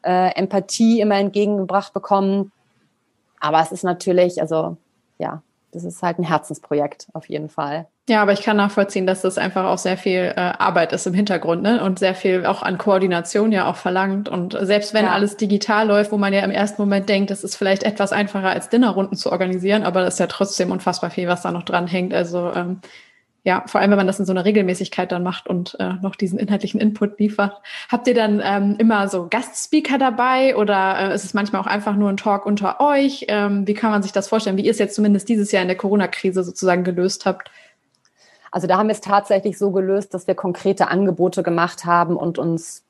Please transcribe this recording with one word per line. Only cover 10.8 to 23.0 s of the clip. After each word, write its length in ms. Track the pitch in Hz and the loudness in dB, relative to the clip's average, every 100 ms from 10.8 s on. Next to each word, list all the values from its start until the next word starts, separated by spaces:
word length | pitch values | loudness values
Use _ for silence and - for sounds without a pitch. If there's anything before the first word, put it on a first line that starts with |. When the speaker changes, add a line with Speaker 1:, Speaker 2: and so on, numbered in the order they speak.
| 165 | 0
Speaker 2:
ist 120 | 147 190 | -2 -2
im 60 | |
Hintergrund, 480 | 180 202 175 165 170 | 0 0 0 0 0
ne? 220 | 196 240 | 2 2
Und 160 | 190 185 | 0 0
sehr 160 | 190 190 | -2 0
viel 300 | 196 185 175 | 0 2 0
auch 160 | 196 | -2
an 140 | - 180 | -4 -2
Koordination 760 | - 190 190 170 170 208 220 | 2 2 2 0 -2 0 2
ja 180 | 202 175 | 2 0
auch 60 | 165 | -2
verlangt. 540 | 180 185 196 196 208 | -2 0 0 -2 -4
Und 280 | 180 180 - | -4 -4 -4
selbst 320 | 190 208 208 | 0 0 2
wenn 100 | 214 | 0
Speaker 1:
Ja. 80 | 208 | 2
Speaker 2:
alles 240 | 196 202 - | 2 0 -2
digital 500 | 202 202 - 214 220 | 0 0 2 2 4
läuft, 240 | 208 208 | 2 2
wo 40 | 208 | 0
man 140 | 196 | 2
ja 80 | 196 | 2
im 120 | 196 | 0
ersten 300 | 196 208 208 | 0 -2 0
Moment 280 | 202 196 196 | 0 0 2
denkt, 220 | 202 196 | 0 0
das 120 | 196 | -4
ist 140 | 190 - | -8 -2
vielleicht 260 | 196 190 | 0 2
etwas 300 | 220 208 196 | 0 -2 -2
einfacher, 340 | 208 202 196 190 | 0 -2 0 -2
als 200 | 175 - | -2 0
Dinnerrunden 480 | 233 247 185 190 185 | 4 4 2 -2 -2
zu 120 | - | -2
organisieren, 540 | 175 185 185 185 214 | -2 -2 -2 0 0
aber 220 | 180 180 185 | 2 0 0
das 80 | |
ist 60 | - | 0
ja 60 | 175 | -2
trotzdem 440 | - 196 - 180 | 0 -2 0 -2
unfassbar 380 | 185 - 175 170 | 0 -2 -2 -6
viel, 180 | - 175 | -4 -2
was 140 | 175 | -2
da 100 | 180 | -2
noch 120 | 175 | -6
dran 220 | 175 175 175 | -2 -2 0
hängt. 280 | 180 180 | -2 -2
Also, 360 | 170 170 175 175 - | -2 -2 -2 -2 -4
ähm, 240 | 175 185 - - | -6 -8 -12 -20